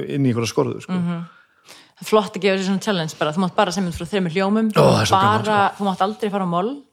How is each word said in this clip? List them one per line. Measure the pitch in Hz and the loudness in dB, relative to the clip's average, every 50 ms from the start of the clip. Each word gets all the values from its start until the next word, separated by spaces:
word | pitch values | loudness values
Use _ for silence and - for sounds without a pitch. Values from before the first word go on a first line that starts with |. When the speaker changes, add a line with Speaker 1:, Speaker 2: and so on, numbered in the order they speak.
| 139 - | -6 -4
Speaker 1:
inn | 147 143 139 | -2 0 2
í | 127 113 | 2 2
einhverja | 117 117 110 - | 0 -2 -2 0
skorður, | - 139 120 117 - - | -2 -2 -2 -4 -6 -8
sko. | - 185 | -6 -4
Speaker 2:
Mhm. | 180 175 175 175 170 170 170 - - _ _ _ _ _ - - - - _ _ _ | -4 -2 -4 -4 -6 -8 -12 -16 -20 _ _ _ _ _ -20 -20 -20 -20 _ _ _
Það | |
er | 185 - | -2 0
flott | 214 214 202 185 - | 2 2 2 0 -4
að | 196 | -2
gefa | 175 202 190 190 | 0 0 0 0
sér | 190 | 0
svona | 185 196 185 | 0 -2 0
challenge | - 220 202 175 156 156 - - | 0 -2 -2 -2 -2 -4 -4 -2
bara. | 165 151 151 | -2 -2 0
Þú | 185 190 | 0 -2
mátt | 175 - | 0 0
bara | - 208 180 | 0 0 0
semja | 170 190 190 175 160 | 0 -2 -4 -4 -4
út | - | -6
frá | 175 - | -8 -4
þremur | 208 202 185 170 156 | -2 -2 -2 0 0
hljómum. | 190 190 196 208 220 226 220 214 | 0 0 0 0 0 0 2 4
Speaker 1:
Ó, | 156 | 4
það | 147 135 123 107 110 | 4 6 4 4 2
er | |
svo | - 196 190 | 2 2 4
gaman, | 190 202 214 214 202 | 4 4 2 2 2
Speaker 2:
Bara, | 214 214 208 202 190 | 2 2 2 2 2
Speaker 1:
sko. | - - 202 | 0 -2 -2
Speaker 2:
þú | |
mátt | 202 185 - | -2 0 0
aldrei | 190 202 214 220 233 208 | 0 -2 -2 -4 -4 -4
fara | 180 202 190 | -2 -2 -2
á | 175 | 0
moll. | 170 175 185 226 285 285 - _ | 0 0 -2 -2 -6 -8 -14 _